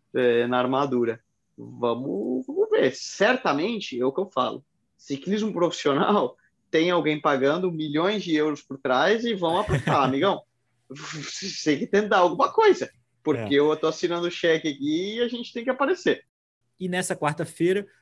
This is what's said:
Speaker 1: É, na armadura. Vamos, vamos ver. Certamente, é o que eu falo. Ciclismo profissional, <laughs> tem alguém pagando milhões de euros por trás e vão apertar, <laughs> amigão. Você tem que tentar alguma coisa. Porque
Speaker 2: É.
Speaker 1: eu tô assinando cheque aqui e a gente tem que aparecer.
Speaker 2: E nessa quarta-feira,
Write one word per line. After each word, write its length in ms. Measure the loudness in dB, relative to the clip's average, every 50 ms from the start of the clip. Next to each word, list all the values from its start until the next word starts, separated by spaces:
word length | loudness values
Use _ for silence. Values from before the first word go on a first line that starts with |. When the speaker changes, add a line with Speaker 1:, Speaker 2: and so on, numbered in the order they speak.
| _ _ -2
Speaker 1:
É, 320 | 2 2 4 4 4 2
na 100 | 2 2
armadura. 640 | 2 2 2 2 0 0 2 0 0 0 0 -2 -6 _ _ _ _ _ _ _
Vamos, 880 | -18 -18 -16 -8 -2 -2 -2 -2 -2 -4 -6 -6 -4 -4 -4 -4 -4 -6
vamos 240 | -4 -2 -2 0 2
ver. 240 | 2 2 2 2 0
Certamente, 1080 | -4 -10 -8 -2 0 2 2 2 2 0 0 0 0 0 -2 -4 -6 -8 -8 -4 -2
é 60 | -2
o 60 | -2
que 80 | 0 -2
eu 100 | -4 -4
falo. 340 | -2 -2 -2 -2 -4 -8 -14 _ _ _ _ _ _
Ciclismo 560 | _ -12 -10 -10 -8 -4 -2 -2 -2 -2 -2
profissional, 840 | 0 0 0 0 0 0 0 2 2 2 2 4 2 2 2 0 -4 _ _ _ _
<laughs> 160 | _ _ _
tem 180 | 0 2 2 2
alguém 320 | 2 2 2 0 0 0
pagando 500 | 0 0 2 2 2 2 2 0 -2 -2
milhões 520 | -2 -4 -4 -2 0 0 0 0 0 -2 -2
de 120 | 0 0
euros 260 | 2 2 0 -2 -4
por 160 | -8 -12 -10 -6
trás 440 | -2 0 2 2 4 2 2 0 0
e 100 | -2 -2
vão 240 | -2 0 0 0 0
apertar, 440 | 0 0 -2 -2 0 0 2 2 2
<laughs> 20 |
amigão. 360 | 2 2 2 2 0 0 -2 -6 _ _ _ _ _ _ _ _ -20
Você 840 | -18 -16 -14 -12 -12 -12 -10 -10 -10 -10 -10 -10 -10 -4 0 0
tem 80 | 0 0
que 80 | 0
tentar 300 | 0 2 2 2 4 4
alguma 340 | 4 4 4 4 2 0 2
coisa. 380 | 4 6 6 6 6 4 0 -8 -10 _ _ _ _ _ -2
Porque 320 | -2 0 0 0 2 4
Speaker 2:
É. 40 | 4
Speaker 1:
eu 160 | 4 4 2
tô 120 | 2 0
assinando 420 | -2 -2 -2 -2 -2 -2 -2 -2 -4
cheque 380 | -2 0 2 2 2 2 0 -4
aqui 460 | -4 -4 -2 -2 -2 -2 -2 -4 -4
e 60 | -2
a 60 | -4
gente 260 | -2 -4 -6 -10 -10 -10
tem 100 | -6 -4
que 60 | -4
aparecer. 560 | -2 0 0 0 -2 0 0 0 0 0 -4 _ _ _ _ _ _ _ _ _ _ -8
Speaker 2:
E 80 | -6
nessa 280 | -4 -2 -2 -2 -4 -4
quarta-feira, 720 | -2 -2 -2 -2 -2 -6 -6 -4 0 0 2 0 0 -4 -8 _ _